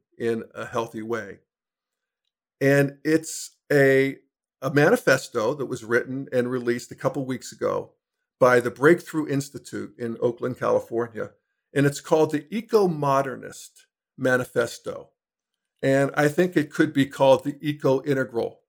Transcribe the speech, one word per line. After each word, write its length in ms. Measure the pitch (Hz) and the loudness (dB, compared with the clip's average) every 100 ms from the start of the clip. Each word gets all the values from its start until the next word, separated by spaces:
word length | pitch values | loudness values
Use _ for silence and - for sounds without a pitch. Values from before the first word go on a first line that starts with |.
| _ - | _ -6
in 260 | 117 113 - | -4 -4 -6
a 100 | - | -14
healthy 380 | 113 117 117 117 | -8 -6 -6 -8
way. 360 | 110 117 101 98 _ _ _ _ _ _ _ _ _ _ _ - | -8 -8 -8 -16 _ _ _ _ _ _ _ _ _ _ _ -2
And 360 | 139 143 143 139 | 2 2 2 -2
it's 520 | 151 160 156 - - _ - | 0 0 -2 -14 -14 _ -2
a, 460 | 147 139 135 135 131 _ _ _ _ | 2 4 4 2 -4 _ _ _ _
a 80 | 131 | -2
manifesto 840 | 135 156 240 - 131 - 117 110 | 2 4 4 2 2 0 -4 -2
that 140 | 147 131 | -4 -6
was 180 | 120 | -8
written 440 | 110 117 - 131 143 | 0 0 0 -8 -4
and 180 | 127 123 | -2 -2
released 400 | 127 120 120 - | -2 -2 -4 -6
a 40 | |
couple 320 | 131 135 147 131 | -6 -4 -4 -6
weeks 260 | 127 - | -8 -10
ago 400 | - 107 95 - _ _ _ _ - | -6 -4 -4 -8 _ _ _ _ 2
by 200 | 123 123 | 4 4
the 100 | 120 | 2
Breakthrough 580 | - 143 175 - 160 147 | 2 4 4 2 -6 -4
Institute 640 | 139 139 - - 107 101 - | -4 -6 -10 -12 -12 -12 -10
in 180 | 117 113 | -10 -2
Oakland, 360 | 123 117 123 123 | -2 -2 -6 -4
California. 760 | 117 107 - 117 117 107 104 _ _ _ _ | 0 0 -2 -6 -6 -8 -14 _ _ _ _
And 100 | - | 0
it's 160 | 139 143 | 0 -2
called 320 | - 160 156 | -2 2 2
the 140 | 147 147 | -2 -6
Eco-Modernist 1400 | 214 233 220 190 151 143 135 135 117 101 - - _ _ _ _ - | -10 0 2 2 0 0 0 0 -6 -14 -18 -20 _ _ _ _ -4
Manifesto. 960 | 131 127 123 - 117 - - 95 - _ _ _ _ _ _ _ | 0 0 0 -2 -2 -4 -14 -14 -16 _ _ _ _ _ _ _
And 280 | 135 135 139 | 0 2 0
I 140 | - 147 | 0 0
think 280 | 147 180 180 | 2 0 0
it 160 | 147 | -2
could 220 | - 151 | 0 0
be 100 | 143 | 2
called 400 | 135 - 135 131 | -2 4 6 6
the 140 | 147 147 | 2 -8
Eco-Integral 1000 | 151 147 143 135 139 135 123 113 101 - | -6 -2 0 0 0 -2 -2 -4 -6 -8